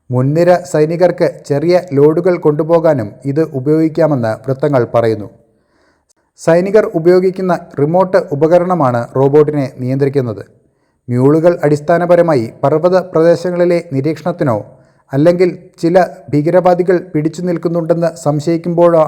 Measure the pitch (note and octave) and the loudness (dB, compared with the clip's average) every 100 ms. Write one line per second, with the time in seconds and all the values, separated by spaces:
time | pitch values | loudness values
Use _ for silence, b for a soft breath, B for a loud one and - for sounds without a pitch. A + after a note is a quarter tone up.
0 | - B2 C3+ D#3 F3 F3 F3 D#3 D#3 E3+ | -6 -2 0 2 2 2 0 -2 0 0
1 | F3 F3 D#3+ - - C#3+ E3+ F3+ - C#3+ | -2 0 -4 -4 -4 -2 0 0 0 2
2 | D3 D#3+ F3+ F3 D#3+ D3 D#3+ E3+ E3 C#3 | 2 2 0 0 0 -2 0 0 2 0
3 | G2+ - C3+ C#3+ D#3 C3+ C3+ D#3 D#3+ D#3+ | -4 -8 -6 -4 -4 -4 -2 0 0 0
4 | D#3 C3+ A2 A2+ - C3 D3+ C3+ A2+ A#2+ | 0 0 -4 -6 -8 -4 -2 0 0 0
5 | A2+ G#2 G2 - _ _ _ _ _ _ | 0 -4 -8 -18 _ _ _ _ _ _
6 | _ _ _ _ - E3+ G3 G#3+ G#3 E3+ | _ _ _ _ 0 0 2 2 2 0
7 | E3 F#3 F#3+ F#3 F#3 E3+ - - D3 F3+ | 2 2 2 -2 -4 -4 -6 -4 0 0
8 | F#3 G3 - C#3 D#3 F3 F3+ F3 C3 A#2+ | 0 0 -2 -2 2 2 2 0 0 -2
9 | A#2+ C3 C#3 D3 D3+ D3 B2+ - B2+ C3+ | -4 0 2 4 2 0 -6 -8 -6 -2
10 | C#3+ C#3 B2 G2 - _ _ _ _ _ | -2 -2 -4 -8 -16 _ _ _ _ _
11 | - B2 C3+ D#3 F3 F3 D3 D3 D3+ E3+ | -6 0 2 4 2 2 0 0 0 0
12 | F3 E3+ E3+ C#3 A2+ - C#3 D#3 F3+ F#3 | 2 2 4 0 -2 -4 -2 0 2 0
13 | F3+ D#3+ E3+ E3+ F3+ F3 F3 E3+ E3+ C3+ | 0 0 2 2 -2 -2 0 0 -2 -4
14 | D3 D3+ F3+ F3 D3 G#2 - b b b | -4 -4 -8 -4 -2 -2 -6 b b b
15 | b C#3 E3 F3 F#3 D#3 - - E3+ F#3 | b 0 2 2 -2 -4 -16 -6 0 2
16 | E3+ - - C#3+ D3+ F3+ F3+ F3+ F3+ F3 | 0 -6 -4 -2 0 2 2 2 2 0
17 | - D3+ D#3 E3 F3+ E3 F3 E3+ E3 E3+ | -2 -4 -4 -4 -6 -4 -4 -4 -2 -2
18 | E3 E3 D3 D3 E3+ E3+ F3 E3+ E3+ E3 | -2 -4 -4 -2 -2 -4 -2 2 4 4